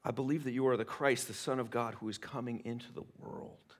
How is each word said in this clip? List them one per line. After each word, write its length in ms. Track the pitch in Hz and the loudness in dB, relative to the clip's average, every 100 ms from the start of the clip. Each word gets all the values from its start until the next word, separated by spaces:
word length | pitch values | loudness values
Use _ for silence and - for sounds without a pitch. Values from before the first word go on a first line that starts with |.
I 80 | - | -2
believe 320 | 123 131 156 135 | 0 2 2 2
that 60 | |
you 160 | 123 131 | 4 6
are 100 | 123 | 6
the 60 | |
Christ, 440 | 113 - 143 123 - | 2 2 4 4 2
the 60 | |
Son 260 | 104 - 131 | -4 0 0
of 100 | 117 | 0
God, 240 | 120 117 110 | 0 -2 -2
who 140 | 110 | -6
is 80 | 104 | -6
coming 440 | - 135 123 117 117 | -6 -6 -4 -4 -4
into 260 | 120 - | -6 -6
the 140 | - - - | -12 -12 -12
world. 400 | - - - - _ - | -10 -10 -10 -14 _ -20